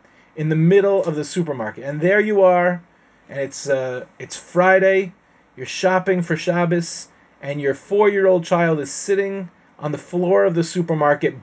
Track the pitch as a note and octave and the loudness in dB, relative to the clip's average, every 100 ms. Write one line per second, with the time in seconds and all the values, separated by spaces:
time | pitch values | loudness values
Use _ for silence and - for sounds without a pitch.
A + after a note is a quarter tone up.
0 | _ _ _ - D#3 D#3+ E3 G3 G3 G3 | _ _ _ -6 -2 2 4 4 4 0
1 | E3+ D3+ D3 F#3 D#3+ C3 - - C#3 D3+ | -2 -4 -6 -6 -4 -6 -8 -10 -10 -2
2 | F3 G#3 G#3+ G3+ F#3 F3+ F3+ F3 - _ | 0 2 2 4 4 4 0 -2 -10 _
3 | _ _ - C#3 C#3 - C#3 C3+ C3 B2 | _ _ -14 -10 -8 -8 -4 -2 -4 -8
4 | - - C3 - - F3 F#3 F#3+ F#3+ F#3+ | -12 -18 -16 -16 -6 0 4 4 4 2
5 | F#3+ - _ _ _ - B2+ - F#3 F#3 | -2 -8 _ _ _ -18 -14 -2 0 0
6 | F#3 F3+ E3+ D#3+ - E3+ E3+ F3 E3 - | 0 -2 -2 -4 -2 0 0 -2 -4 -12
7 | - _ _ _ C#3 D3 C#3 C3+ - G3+ | -18 _ _ _ -10 -4 -2 -4 -2 2
8 | G#3 G3+ F#3+ F#3 E3 F3 E3+ D#3+ C#3+ - | 2 4 2 2 2 0 2 0 -4 -8
9 | - G3 G3 G3 F3+ _ _ - D3+ C#3+ | -2 -2 -2 -6 -12 _ _ -10 -8 -8
10 | - F3+ F3 G3 G3 E3+ E3 F3+ E3 D#3+ | -6 -2 2 2 2 0 -2 -2 -2 2
11 | D3 C#3+ C#3 B2+ | 2 2 -2 -6